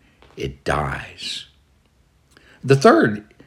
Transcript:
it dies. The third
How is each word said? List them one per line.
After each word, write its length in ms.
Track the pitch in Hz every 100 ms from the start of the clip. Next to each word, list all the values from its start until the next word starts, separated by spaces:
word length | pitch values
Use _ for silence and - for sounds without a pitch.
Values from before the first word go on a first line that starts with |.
| _ _ - -
it 280 | 69 69
dies. 840 | - 71 71 69 - - - - - _ _ _ _ _ _ _ _ _ _ _
The 140 | 123 139
third 580 | 220 320 120 104 - _